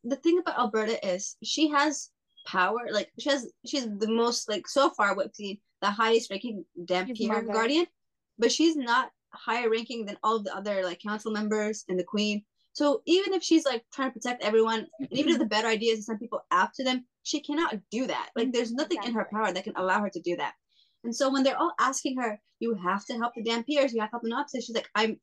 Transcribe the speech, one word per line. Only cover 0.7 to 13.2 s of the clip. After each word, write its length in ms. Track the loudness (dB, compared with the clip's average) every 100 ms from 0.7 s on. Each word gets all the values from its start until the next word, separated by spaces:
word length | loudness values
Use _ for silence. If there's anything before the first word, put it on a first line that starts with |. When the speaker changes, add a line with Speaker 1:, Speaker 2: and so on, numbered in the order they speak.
| 0 0 -2 -2
Speaker 1:
is 300 | -4 -6 -10
she 260 | -4 2 2
has 420 | 4 2 0 -10 _ _ _ -4
power, 420 | 2 2 0 0
like, 220 | -2 -2 -6
she 100 | 0
has, 240 | 0 -2 _ -6
she's 180 | -4 -4 -2
the 100 | 0
most, 400 | 2 2 0 -4
like, 180 | -6 -2
so 220 | 4 4
far 240 | 4 0
what 120 | 2 -4
we've 80 |
seen, 260 | -6 -10 -10 _ -4
the 80 | -2
highest 400 | 2 4 4 2
ranking 340 | -8 -8 -10 -12 -12
Speaker 2:
She's 100 | -2
Speaker 1:
Dampier 420 | -2 -2 -4 0 0
Speaker 2:
mother. 100 | 0
Speaker 1:
Guardian, 340 | 0 2 2 0 _ _ _ _ 0
but 120 | 2
she's 240 | 4 4 2
not 340 | 2 2 0 _ _
higher 340 | -12 -4 0 2
ranking 380 | 0 -2 -8 -8
than 100 | -2
all 160 | 0 0
the 160 | -2 -6
other, 260 | -2 -2
like, 160 | -2 -4
council 300 | -4 -4 -4
members 520 | -4 0 0 -2 -4 -4
and 100 | -4
the 60 |
queen. 400 | -2 0 0 -2 -6 _ _
So 300 | 0 2 2 2
even 260 | 2